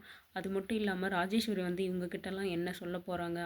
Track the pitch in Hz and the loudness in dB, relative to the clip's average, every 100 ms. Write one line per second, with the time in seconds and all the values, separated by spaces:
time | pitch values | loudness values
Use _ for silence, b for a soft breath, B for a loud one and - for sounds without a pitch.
0 | B B B 190 190 196 196 220 208 185 | B B B -4 0 0 2 2 2 2
1 | 185 190 185 220 226 190 180 180 190 180 | 2 2 4 4 2 2 2 2 0 0
2 | 180 185 190 190 196 170 175 180 175 180 | -2 -4 -4 -2 0 0 0 -2 -4 -4
3 | 180 180 170 170 | -2 -4 -2 -2